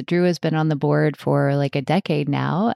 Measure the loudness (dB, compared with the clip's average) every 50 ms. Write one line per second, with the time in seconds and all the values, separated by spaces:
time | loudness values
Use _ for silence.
0 | -4 -2 0 2 2 2 0 0 -2 -2 0 0 0 0 0 0 0 0 2 2
1 | 2 0 -2 -2 -2 0 0 2 2 2 0 0 0 -2 -2 -4 -2 0 -2 0
2 | 0 0 -2 -2 0 -2 -2 -2 -2 -2 -2 0 -2 -2 -2